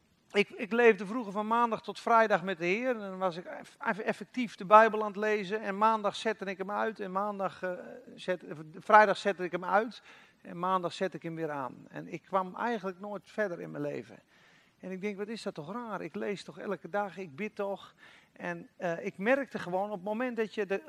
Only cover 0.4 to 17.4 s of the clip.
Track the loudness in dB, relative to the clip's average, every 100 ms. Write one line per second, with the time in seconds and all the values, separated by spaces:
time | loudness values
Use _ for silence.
0.4 | 2 -2 0 8 8 8 0 -6 -4 -4
1.4 | 2 2 4 0 -6 -6 4 6 8 4
2.4 | 2 -2 0 0 0 -2 -4 -2 -2 -2
3.4 | -10 -12 -14 -6 -4 -2 -2 -4 -6 -6
4.4 | -6 -6 8 10 10 4 -4 -2 0 0
5.4 | -2 -4 -4 2 4 4 0 -2 -4 -4
6.4 | -6 -6 -4 -2 -2 -4 -4 -2 -2 -2
7.4 | -4 -4 -6 -6 -10 -16 -18 -10 -4 -4
8.4 | -6 -12 -14 -14 8 8 10 4 0 -2
9.4 | -2 -4 2 2 2 -6 -20 -20 -20 _
10.4 | -14 -4 0 0 0 -2 -4 -4 -8 -6
11.4 | -6 -4 -6 -10 -14 -14 -10 -12 -4 -2
12.4 | -2 -4 -4 -2 -6 -8 -10 -12 -10 -4
13.4 | -4 -4 -8 -6 -6 -6 -10 -18 _ _
14.4 | -20 _ _ _ -10 -6 -6 -6 -8 -6
15.4 | -8 -8 -10 -10 -8 -8 -8 -6 -6 -6
16.4 | -10 -12 -6 -6 -4 -4 -4 -6 -12 -8